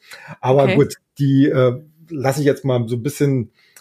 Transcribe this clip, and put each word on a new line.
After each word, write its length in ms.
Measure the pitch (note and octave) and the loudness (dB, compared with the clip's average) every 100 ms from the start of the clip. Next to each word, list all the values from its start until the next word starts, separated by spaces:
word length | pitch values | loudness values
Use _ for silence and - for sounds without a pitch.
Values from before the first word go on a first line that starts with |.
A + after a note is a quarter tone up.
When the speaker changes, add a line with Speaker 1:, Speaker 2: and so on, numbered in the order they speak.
| - - - D#3 | -20 -20 -20 -8
Speaker 1:
Aber 220 | B2+ C3+ | 0 2
Speaker 2:
Okay. 120 | C3+ C#3+ | 2 2
Speaker 1:
gut, 200 | C#3+ - _ - | 0 -2 _ -4
die, 300 | C#3 C3+ C#3+ | 0 2 2
äh, 340 | D3+ B2+ B2 - _ - | 2 0 0 -10 _ -14
lasse 320 | D#3 B2+ C#3 | -6 -4 0
ich 40 | C#3+ | 0
jetzt 200 | C3+ C#3 | 0 0
mal 200 | B2 A2+ | -2 -2
so 80 | A#2+ | -6
ein 60 | |
bisschen, 480 | A2+ - C#3+ C3+ G#2+ _ _ - | -6 -2 -2 -2 -4 _ _ -20